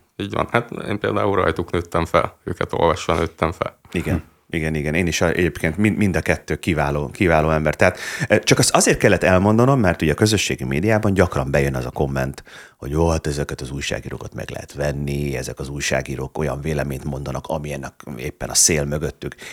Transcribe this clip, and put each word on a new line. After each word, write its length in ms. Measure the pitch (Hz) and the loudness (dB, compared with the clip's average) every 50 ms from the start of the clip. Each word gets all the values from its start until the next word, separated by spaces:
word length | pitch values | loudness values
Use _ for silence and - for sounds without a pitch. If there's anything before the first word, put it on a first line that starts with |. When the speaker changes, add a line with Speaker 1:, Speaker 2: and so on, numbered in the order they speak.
| _ _ _ | _ _ _
Speaker 1:
így 160 | - 101 101 | -10 -8 -6
van. 160 | - - - - | -4 -4 -2 0
Hát 200 | - 117 117 - - - - - | 0 -2 -2 -2 -8 -10 -6 -6
én 100 | 104 104 | -4 -2
például 380 | - 104 104 104 104 101 98 | -2 -2 0 0 0 0 2
rajtuk 340 | 95 92 85 - - 85 - | 2 2 2 0 -2 -4 -2
nőttem 340 | - 87 85 - - 85 80 | -4 -4 -4 -2 -2 -2 -2
fel, 320 | - - 85 - - - _ _ | 2 2 2 2 2 -6 _ _
őket 280 | - 87 - - - | -8 -6 -4 -4 -4
olvasva 420 | - - - 85 78 - - - 82 | 0 2 2 2 2 0 0 -2 0
nőttem 380 | 85 82 80 - - 82 78 | 0 0 -2 -2 -2 -2 -2
fel. 260 | 78 - - - - _ _ - | -2 -4 -8 -8 -8 _ _ -6
Speaker 2:
Igen. 300 | - 90 - 80 - 82 - - _ _ _ _ | -6 -4 -2 0 -2 -2 -4 -8 _ _ _ _
Igen, 240 | - 80 78 80 80 | -4 -4 -2 -2 -2
igen, 200 | 78 71 76 76 | -2 -2 0 0
én 120 | 87 92 | 0 0
is 140 | 82 - - | 0 0 2
a-, 80 | 92 85 | 2 2
egyébként 480 | - - 90 80 - - - 82 78 | 2 2 0 0 0 -2 -4 -2 0
mind, 200 | 101 104 107 87 | 2 2 2 4
mind 200 | - 104 95 80 | 2 2 2 2
a 40 | 82 | 0
kettő 360 | - - 80 - - - 80 | 0 0 -2 -2 -2 -6 -6
kiváló, 520 | - - 101 82 73 71 71 71 73 73 69 | -2 -2 0 0 2 0 0 0 -2 -4 -4
kiváló 400 | - - 98 85 82 78 78 80 | -2 0 2 4 6 4 4 4
ember. 240 | 80 78 78 76 76 | 2 2 2 0 2
Tehát, 240 | - 104 92 - - - - - - - - | 4 4 2 2 0 -8 -10 -6 -6 0 2
ö, 100 | 104 107 | 2 2
csak 200 | - - 139 - | 4 4 4 4
azt 160 | 139 - - | 4 4 4
azért 240 | 170 208 240 160 - | 4 4 4 2 4
kellett 240 | - 110 101 - | 4 4 4 4
elmondanom, 580 | - 87 92 92 98 104 107 113 123 131 139 131 | 4 4 4 6 6 4 6 6 6 4 4 4
mert 220 | 104 90 82 - | 4 2 2 2
ugye 100 | - 76 | 2 0
a 20 | 76 | 4
közösségi 500 | - 110 107 110 101 - - - - 65 | 4 4 4 4 2 0 -2 -2 -4 -2
médiában 500 | 64 67 - 90 110 110 107 110 101 95 | -2 -2 0 2 2 2 2 2 2 4
gyakran 360 | 92 90 82 - 69 67 69 | 4 4 2 2 -2 -2 2
bejön 240 | 69 73 69 69 65 | 2 2 2 2 0
az 100 | 64 60 | -2 -4
a 40 | 62 | -6
komment, 520 | - - 76 69 67 65 65 65 64 - - - - - - - _ | -2 -2 -2 -2 0 -2 -4 -4 -6 -10 -16 -18 -20 -20 -20 -20 _
hogy 140 | _ - 69 | _ -8 -4
jó, 180 | 73 80 85 85 | 0 2 2 2
hát 180 | 80 80 - | 2 0 -2
ezeket 340 | 76 71 71 71 - 78 - | -4 -4 -4 -4 -4 -6 -8
az 100 | - 62 | -8 -8
újságírókat 640 | - 69 71 - - - - - - - - - - | -8 -8 -6 -6 -6 -6 -8 -10 -10 -10 -10 -10 -10
meg 160 | - - - | -10 -10 -10
lehet 220 | - - - - | -10 -12 -12 -12
venni, 640 | - 71 71 73 67 71 71 69 71 71 73 71 65 | -8 -4 -4 -4 -2 -2 -4 -4 -2 -2 -2 -4 -4
ezek 220 | 62 62 62 64 - | -6 -6 -8 -8 -10
az 100 | 71 65 | -10 -8
újságírók 720 | 71 69 67 - 71 67 65 67 67 64 65 65 - - | -8 -6 -4 -2 -2 -2 -2 -4 -6 -8 -8 -8 -6 -4
olyan 220 | 78 71 65 71 | -4 -4 -4 -4
véleményt 440 | 71 80 76 71 69 71 67 65 - | -4 -4 -2 -2 -2 -4 -6 -6 -6
mondanak, 420 | 73 67 69 69 67 64 65 - | -6 -6 -6 -6 -6 -8 -8 -6
amilyennek 460 | - 73 76 73 73 71 71 65 65 - _ - 71 69 | -6 -6 -6 -4 -6 -8 -8 -10 -12 -14 _ -14 -14 -12
éppen 320 | 58 64 76 - _ 64 - | -10 -10 -10 -8 _ -10 -4
a 40 | - | 0
szél 300 | - - - 82 73 71 | 2 2 4 2 2 0
mögöttük. 500 | 71 73 76 76 71 - - - 71 - - - - | 0 -2 -2 -4 -6 -6 -8 -10 -10 -10 -12 -16 -18